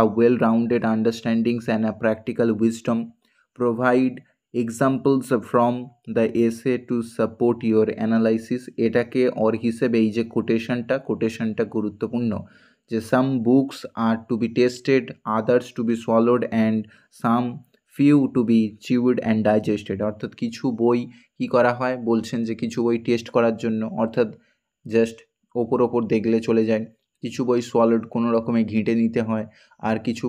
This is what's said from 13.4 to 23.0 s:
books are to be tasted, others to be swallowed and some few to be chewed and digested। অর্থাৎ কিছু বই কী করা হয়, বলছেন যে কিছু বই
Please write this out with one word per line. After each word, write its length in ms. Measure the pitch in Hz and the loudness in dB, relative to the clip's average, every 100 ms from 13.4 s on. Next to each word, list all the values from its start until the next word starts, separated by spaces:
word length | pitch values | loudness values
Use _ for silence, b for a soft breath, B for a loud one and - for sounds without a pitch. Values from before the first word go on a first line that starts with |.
| 113 | 4
books 280 | 131 139 - - - 113 | 4 2 -6 -12 -2 0
are 140 | 113 - | 0 -2
to 60 | 113 | -4
be 60 | 117 117 | -2 2
tasted, 460 | 123 123 - 135 131 135 - 110 | 0 0 0 0 0 -10 -4 -2
others 280 | 110 123 120 - | 2 2 0 -6
to 60 | 117 | -2
be 60 | 113 | -2
swallowed 400 | 117 113 117 123 117 113 | 0 2 4 2 0 0
and 140 | 110 110 107 b b _ | 0 0 -4 b b _
some 220 | 120 117 123 120 - _ _ - | -2 0 -2 -6 -16 _ _ 2
few 220 | 143 147 127 127 | 4 6 4 0
to 60 | 113 | 4
be 80 | 113 107 104 - | 4 2 -4 -2
chewed 320 | 123 123 120 - | 0 2 0 0
and 80 | 110 107 | 2 2
digested। 480 | 107 107 104 101 98 107 | 2 2 -2 -2 -4 -4
অর্থাৎ 220 | 104 123 - | -6 -10 -8
কিছু 220 | 120 113 135 113 | -8 -6 -4 0
বই 180 | 117 120 120 B B - | 2 2 -2 B B -10
কী 80 | 123 123 | 0 2
করা 160 | 123 120 | 4 2
হয়, 160 | 127 127 117 | -2 -4 0
বলছেন 300 | 113 110 120 113 | 0 0 -6 -6
যে 60 | 113 | -4
কিছু 180 | 110 123 117 | -6 -2 0
বই 120 | 117 | 0